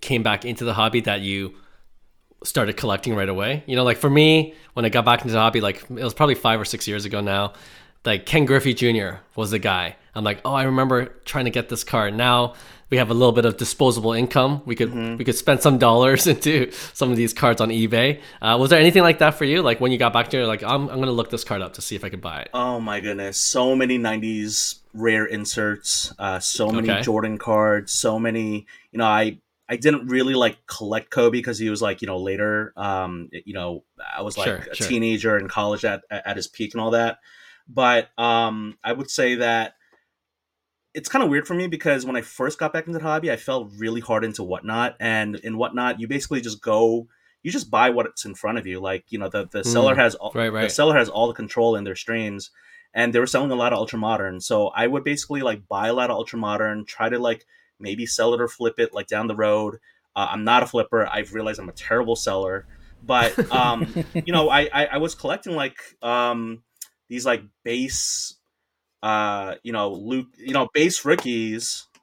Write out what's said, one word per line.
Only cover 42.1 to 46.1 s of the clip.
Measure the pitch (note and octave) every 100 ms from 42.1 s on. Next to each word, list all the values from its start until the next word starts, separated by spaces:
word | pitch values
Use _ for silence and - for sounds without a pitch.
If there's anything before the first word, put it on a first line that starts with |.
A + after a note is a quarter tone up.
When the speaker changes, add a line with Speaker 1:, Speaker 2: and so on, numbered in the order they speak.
| B2+
Speaker 2:
I |
first | - - C3 D3+
got | D#3
back | D#3+ D#3+
into | E3
the | D#3+
hobby, | D#3 E3
I | A2+
fell | - C3 G#2+ G2+
really | A2+ A#2
hard | A2+ A2
into | A2+ G#2+
Whatnot. | F#2 F#2 G#2+ A2+ A#2+ -
And | A2+ A2 G#2+ G2+
in | A2+ A2
Whatnot, | A#2+ A#2+ B2 A#2
you |
basically | A2+